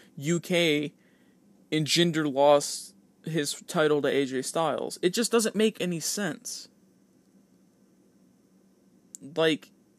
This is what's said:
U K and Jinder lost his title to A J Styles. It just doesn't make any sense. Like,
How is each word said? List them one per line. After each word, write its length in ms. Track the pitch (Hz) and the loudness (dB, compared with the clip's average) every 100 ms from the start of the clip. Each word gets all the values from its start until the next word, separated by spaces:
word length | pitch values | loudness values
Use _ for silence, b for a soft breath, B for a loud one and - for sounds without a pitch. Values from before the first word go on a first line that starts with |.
| b - | b -8
U 240 | 143 170 | -2 -2
K 520 | - 175 170 147 147 _ b b b b _ _ - | 0 0 2 0 -2 _ b b b b _ _ -4
and 160 | 156 143 | -2 0
Jinder 460 | 160 175 156 151 | 2 2 2 0
lost 600 | 131 143 147 - - - _ _ _ | 4 6 6 4 -10 -12 _ _ _
his 380 | - 156 143 - - | -6 -4 -4 -6 -4
title 360 | 175 151 147 | 0 2 2
to 60 | 135 | 2
A 180 | 131 135 | 0 0
J 160 | 131 | -4
Styles. 560 | 131 165 160 123 127 - | -4 -2 -2 -2 -6 -2
It 120 | 180 | -2
just 160 | 202 233 | 0 0
doesn't 240 | 233 214 | 0 0
make 260 | 202 220 - | 0 0 0
any 200 | 180 165 | -4 -4
sense. 680 | - - 190 - - - - _ _ _ _ _ _ _ _ _ _ _ _ _ _ _ _ _ _ _ _ _ _ _ _ - 139 151 | -4 -4 -4 -6 -12 -14 -16 _ _ _ _ _ _ _ _ _ _ _ _ _ _ _ _ _ _ _ _ _ _ _ _ -20 -10 0
Like, 340 | 160 151 - _ _ | 0 0 -6 _ _